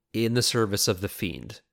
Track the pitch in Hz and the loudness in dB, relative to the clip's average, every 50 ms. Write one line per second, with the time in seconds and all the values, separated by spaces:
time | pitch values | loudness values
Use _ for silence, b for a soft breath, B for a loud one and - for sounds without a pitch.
0 | _ _ - 107 113 113 120 123 117 - - 120 113 98 101 98 - - 101 90 | _ _ -2 0 2 2 2 2 2 2 2 2 2 2 2 0 2 0 0 0
1 | 101 95 - - 104 87 69 64 58 57 - - _ _ | -2 -6 -6 -4 -6 -6 -6 -8 -12 -14 -16 -18 _ _